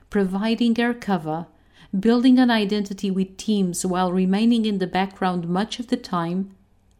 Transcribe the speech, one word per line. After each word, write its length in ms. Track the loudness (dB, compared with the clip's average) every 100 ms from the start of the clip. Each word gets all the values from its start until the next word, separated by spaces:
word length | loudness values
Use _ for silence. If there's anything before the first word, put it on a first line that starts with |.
| -4
providing 680 | -2 0 -2 -2 0 2 2
air 160 | 0
cover, 520 | -2 -2 -4 -2 -6 -8 _ _ _ -8
building 460 | -2 2 4 6 6
an 120 | 6
identity 600 | 4 0 -2 -4 -4 -4
with 260 | -2 -2 -4
teams 480 | -2 0 0 -2
while 280 | -2 0 0
remaining 540 | 2 2 2 2 2 0
in 120 | -2
the 80 | -2
background 600 | -2 -4 -2 -2 -2 -2
much 340 | -2 -4 -6
of 80 | -6
the 80 | -6
time, 520 | -4 -4 -2 -4 -6 -12 _ _ _ _